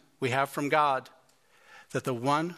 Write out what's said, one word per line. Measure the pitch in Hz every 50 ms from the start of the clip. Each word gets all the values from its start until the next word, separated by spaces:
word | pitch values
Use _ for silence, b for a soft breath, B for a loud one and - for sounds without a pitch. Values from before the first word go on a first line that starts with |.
| _ _ _
we | _ 135 123
have | 123 135 139 175
from | - 160 147 139
God, | 151 151 151 143 135 131 127 - - _ _ _ _ B B B B B B B B B B B
that | - 131 -
the | 139 127
one | 117 120 139 143 151 160 175 170